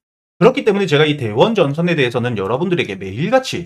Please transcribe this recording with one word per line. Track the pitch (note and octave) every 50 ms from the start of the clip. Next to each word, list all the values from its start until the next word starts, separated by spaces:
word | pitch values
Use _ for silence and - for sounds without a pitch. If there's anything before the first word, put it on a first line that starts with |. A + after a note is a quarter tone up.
| _ _ _ _ _ _ _ -
그렇기 | F3 A#3+ B3+ C#4 A#3
때문에 | A3 G3 G3+ G3 D#3+
제가 | D3 C#3+ D#3
이 | D3+ D3 D3
대원 | A#2+ G#2+ G#2 B2 F3 A3+ A#3
전선에 | G3 D#3+ C#3 C#3+ D#3+ E3+ F3 E3
대해서는 | C#3+ B2+ A#2+ A#2+ B2+ A#2 B2 A#2+ G2
여러분들에게 | F#2+ G2 A#2+ C3 F3 G3 F3 - - - G2
매일같이 | G2 G2 F#2+ F#2 A#2 E3 G#3+ B3+ C4 B3+ - - F#2+ E2+